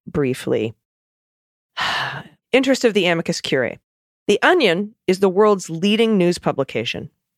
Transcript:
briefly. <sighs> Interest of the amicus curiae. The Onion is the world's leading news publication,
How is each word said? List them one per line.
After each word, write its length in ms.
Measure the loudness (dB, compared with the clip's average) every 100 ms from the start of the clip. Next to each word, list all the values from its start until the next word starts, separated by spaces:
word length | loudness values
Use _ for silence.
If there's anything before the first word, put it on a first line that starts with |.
| -10
briefly. 640 | -4 -2 -4 -4 -2 -4 -8 _ _ _ _ _ _ _ _ _ -8
<sighs> 760 | -6 -6 -8 -12 -16 _ _
Interest 320 | 0 2 2
of 100 | 2
the 120 | 2 0
amicus 340 | 0 -2 -6
curiae. 400 | -2 -2 -2 -6 _ _ _ _ -2
The 120 | 2
Onion 540 | 4 4 4 2 -2 -6 -2
is 100 | 0
the 100 | 2
world's 400 | 4 4 2 -2
leading 480 | -2 0 2 2 4
news 220 | 2 0
publication, 720 | -2 -2 -4 -4 -6 -8 -10 -18 _